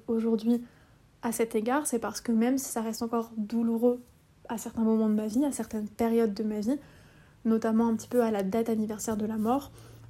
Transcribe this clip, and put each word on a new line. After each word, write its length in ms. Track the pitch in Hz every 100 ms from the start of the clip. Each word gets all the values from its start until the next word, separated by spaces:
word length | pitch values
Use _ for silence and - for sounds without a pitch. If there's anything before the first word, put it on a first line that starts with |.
| -
aujourd'hui 540 | 226 226 226 220 240 240 - - - _ _
à 100 | 240
cet 220 | 220 226
égard, 320 | 226 214 277 302
c'est 120 | 233
parce 220 | 214 214
que 120 | -
même 260 | 220 233 269
si 80 | 262
ça 160 | 233
reste 180 | 220 226
encore 300 | 233 233 226 226
douloureux 600 | 208 233 233 226 247 247 - _ _ _ -
à 80 | 226
certains 240 | 233 226
moments 260 | 220 220 220
de 60 |
ma 120 | 214 214
vie, 160 | 220 294
à 60 |
certaines 360 | - 220 220 214
périodes 460 | - 233 233 226
de 80 | 196
ma 160 | 214 214
vie, 180 | 208 294 - - - - - -
notamment 440 | 226 220 226 220 233
un 80 | 220
petit 120 | -
peu 140 | 240
à 80 | 226
la 120 | 208
date 260 | 190 226 226
anniversaire 480 | 220 214 208 226 214
de 100 | 214
la 100 | 220
mort, 360 | 214 269 285 - - - -